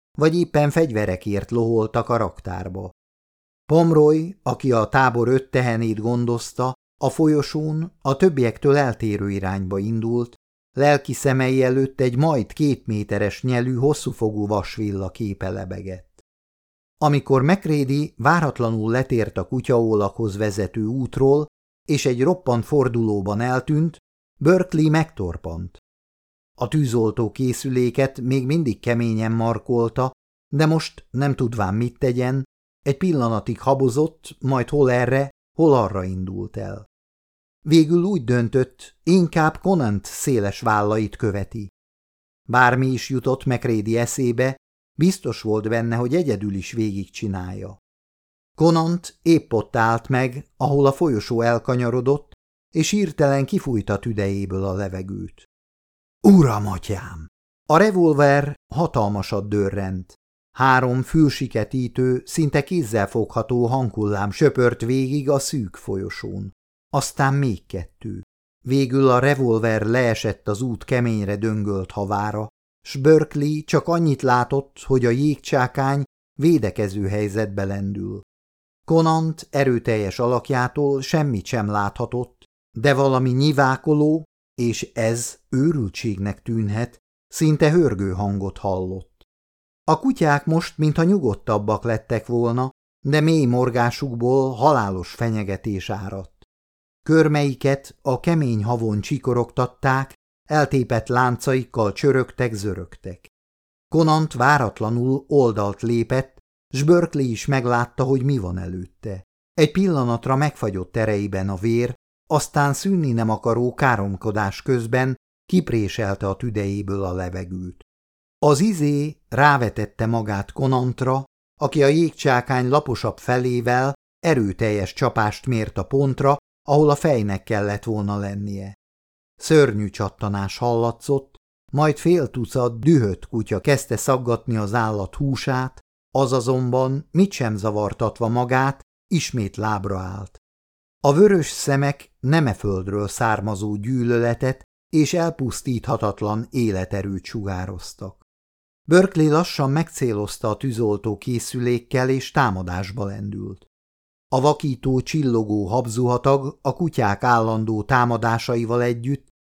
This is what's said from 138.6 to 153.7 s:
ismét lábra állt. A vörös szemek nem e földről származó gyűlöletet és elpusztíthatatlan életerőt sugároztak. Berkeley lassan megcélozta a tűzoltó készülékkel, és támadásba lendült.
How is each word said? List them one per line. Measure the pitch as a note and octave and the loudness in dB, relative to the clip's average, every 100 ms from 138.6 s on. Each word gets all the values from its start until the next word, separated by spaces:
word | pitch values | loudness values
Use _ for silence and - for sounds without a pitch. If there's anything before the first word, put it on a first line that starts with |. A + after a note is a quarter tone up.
| C3+ - _ _ _ | 0 -4 _ _ _
ismét | E3 - B2+ G2 - | -2 -2 -4 -6 -4
lábra | G#2+ G#2 G2 F#2+ | -4 -4 -4 -6
állt. | F#2 G2 F#2+ - _ _ _ _ _ _ | -8 -10 -14 -18 _ _ _ _ _ _
A | C#3 | 2
vörös | D3 G#3 F#3 - | 6 6 6 0
szemek | - - C#3 C#3+ - - _ | -4 -2 0 0 -4 -12 _
nem | B2+ E3 C3+ | 2 2 2
e | |
földről | - G2+ F#2+ F#2+ G#2 G2+ | 0 -2 -4 -4 -4 -4
származó | - A2+ G#2 G#2 F#2+ G#2+ G#2 | -2 0 0 -2 -4 -4 -4
gyűlöletet | A2 C3 A#2+ A#2+ A#2 A#2 C3 - _ _ _ | -4 -2 2 2 2 0 -2 -4 _ _ _
és | D#3 C#3+ | 2 2
elpusztíthatatlan | F3 E3 E3 B2+ - C3+ A#2 - A2 G#2 - G#2 A2 A#2 | 0 -2 -2 -6 -4 -4 -4 -2 -2 -2 -2 -4 -4 -4
életerőt | C3 A2+ F#2 F#2 G2+ G2 F#2 | -2 0 0 -4 -6 -6 -8
sugároztak. | - A2+ G2 F2+ F#2+ F2+ - - G2 - _ _ _ _ _ _ - | -8 -8 -6 -6 -8 -10 -14 -14 -16 -16 _ _ _ _ _ _ 4
Berkeley | F3 F#3+ E3 D#3 | 4 6 2 2
lassan | D3+ F3+ - C3+ | 2 0 -2 0
megcélozta | D3+ E3 - B2 G#2 G#2 - A2+ | 0 -2 -4 -2 -2 -6 -4 -4
a | G#2 | -4
tűzoltó | C3+ A2+ A2 G2+ A2+ G2+ | -4 -2 -2 -2 -4 -6
készülékkel, | - A#2 - B2 A#2+ A#2+ - B2+ B2+ | -4 -6 -6 -4 -2 -2 -2 -2 0
és | C3 - | -2 -2
támadásba | D3+ B2 F#2 F2+ F2+ F#2+ G#2+ | 0 0 -2 -4 -6 -6 -8
lendült. | G2 G#2 G2+ G2 G2+ G2 _ | -8 -8 -10 -10 -12 -16 _